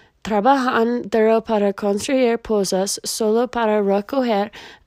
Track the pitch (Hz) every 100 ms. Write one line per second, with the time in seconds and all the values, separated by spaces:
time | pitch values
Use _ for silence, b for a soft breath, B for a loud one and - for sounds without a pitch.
0 | b _ - 214 214 277 254 233 226 240
1 | 208 226 220 226 220 214 202 196 208 202
2 | - 262 247 233 - 214 190 190 196 -
3 | - - 214 220 247 240 220 214 202 196
4 | 208 277 247 202 208 B B B